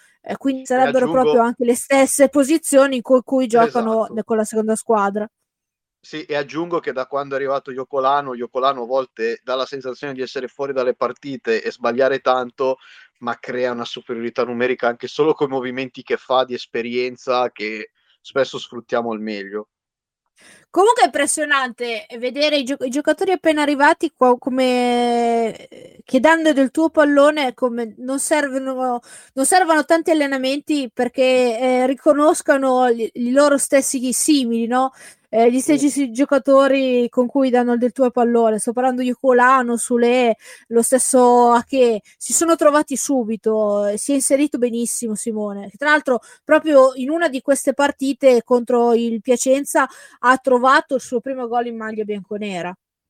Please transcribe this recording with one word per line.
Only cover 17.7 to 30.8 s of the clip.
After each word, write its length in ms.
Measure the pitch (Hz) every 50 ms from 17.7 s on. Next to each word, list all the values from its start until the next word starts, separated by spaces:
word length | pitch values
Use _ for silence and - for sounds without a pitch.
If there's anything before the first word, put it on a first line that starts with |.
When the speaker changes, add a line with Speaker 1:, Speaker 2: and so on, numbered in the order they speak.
| 110 107 - - _ _ _ _ _ _
Speaker 2:
spesso 380 | - - - 139 131 - - 104
sfruttiamo 540 | - - 123 120 - - 127 120 117 113
al 80 | 110 107
meglio. 480 | 107 110 104 101 98 95 104 107 107 _ _ _ _ _ _ _ _ _ _ _ _ _ _ _ _ - - _ _ _
Speaker 1:
Comunque 340 | - 330 392 453 480 508
è 40 | 370
impressionante 1000 | 269 - 285 277 277 - 311 302 294 285 269 254 247 220 - 240 233 226 208 - - 247 226
vedere 400 | 247 254 233 285 302 302 294 285
i 60 | 247
gio-, 120 | 240 285 -
i 100 | 262 269
giocatori 400 | 233 294 - 311 302 - 381 370
appena 320 | 359 - - 320 302 302
arrivati 500 | 294 285 294 262 285 302 339 - 349 294 _
qua, 220 | - 254 254 247
come, 1200 | 247 - 269 254 262 262 254 247 247 247 247 240 240 240 240 240 233 233 233 233 233 226 214 - - - -
eh, 320 | - - - - - - -
che 160 | - 254 262
danno 320 | 220 311 330 330 311 311
del 180 | 285 269 269 240
tuo 200 | - 311 320 311
pallone, 640 | - 311 294 294 285 277 285 302 302 302 277 247 -
come 400 | - 254 240 233 240 233 220 - 226
non 200 | 254 254 269 277
servono, 800 | - - 320 302 285 269 254 269 262 262 262 254 254 254 240 240 - - - - - _
non 140 | - 269 269
servono 400 | - 381 370 370 320 320 302 -
tanti 240 | - 330 330 311 339
allenamenti 800 | 320 302 285 277 269 262 262 262 277 294 - - 302 285